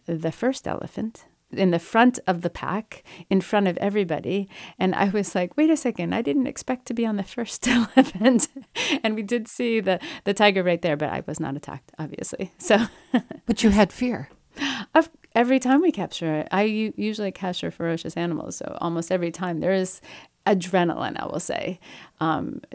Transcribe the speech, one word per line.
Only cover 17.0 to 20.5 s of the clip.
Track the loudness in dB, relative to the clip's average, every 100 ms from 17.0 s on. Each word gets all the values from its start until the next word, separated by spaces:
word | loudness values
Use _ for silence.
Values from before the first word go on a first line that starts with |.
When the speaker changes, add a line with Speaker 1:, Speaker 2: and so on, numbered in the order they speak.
| -4 -4 -6
Speaker 1:
capture | -6 -6 -4 -6
ferocious | -4 -4 -4 -6 -4
animals, | -4 -4 -6 -10
so | -8 -6
almost | -4 -2 -2
every | -2 -2
time | -4 -6 -2
there | 0
is | 0 -2 -6 -14 -20 -20 _
adrenaline, | 0